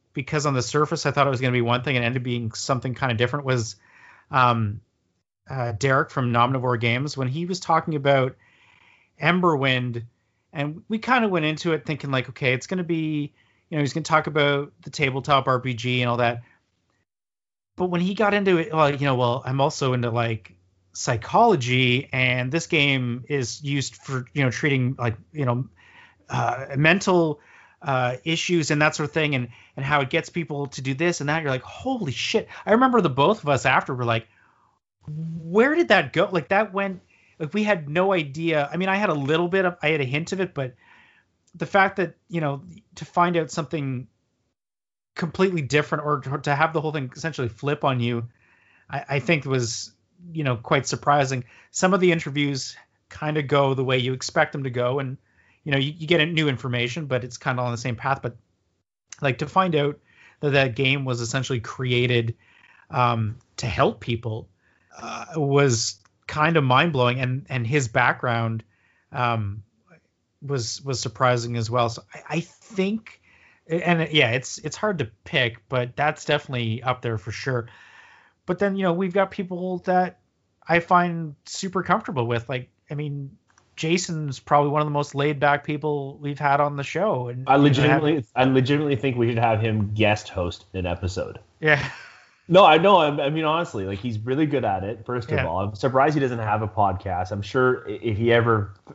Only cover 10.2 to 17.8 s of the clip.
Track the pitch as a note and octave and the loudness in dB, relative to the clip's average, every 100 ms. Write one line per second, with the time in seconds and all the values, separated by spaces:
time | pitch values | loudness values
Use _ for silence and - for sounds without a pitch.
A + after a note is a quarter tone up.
10.2 | _ _ _ D3+ D3+ E3 - A3 A3+ B3+ | _ _ _ -8 -8 -8 -8 -6 0 0
11.2 | G#3+ F3 D3+ D#3 E3+ D#3 C#3+ C#3+ C#3 C3 | 2 0 0 -2 -2 -2 -4 -8 -2 -2
12.2 | B2 - C3 B2+ - F#3 E3+ D#3+ D#3 D3+ | -2 -2 0 0 -2 -6 -2 -2 -2 -4
13.2 | D3 _ _ _ _ D3+ C#3 E3 D3 D#3 | -6 _ _ _ _ -2 -2 -4 0 2
14.2 | D#3+ D3+ C#3+ C#3+ C#3+ - - - D#3+ C3+ | 2 2 2 2 -4 -12 -14 -2 -2 0
15.2 | D3 C#3 C3 B2+ C3 A#2 B2 B2 B2 A#2+ | 2 2 4 0 -2 -4 -2 0 0 2
16.2 | A#2+ A#2+ - _ _ _ _ _ _ _ | 2 0 -8 _ _ _ _ _ _ _
17.2 | _ _ _ _ _ - | _ _ _ _ _ -6